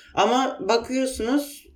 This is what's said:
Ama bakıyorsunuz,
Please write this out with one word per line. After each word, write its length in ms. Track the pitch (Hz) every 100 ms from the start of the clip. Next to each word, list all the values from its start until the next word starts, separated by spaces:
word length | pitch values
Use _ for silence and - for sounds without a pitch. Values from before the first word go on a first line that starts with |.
| -
Ama 440 | - 214 254 262 - 190
bakıyorsunuz, 1000 | 226 226 262 262 - 226 285 285 - -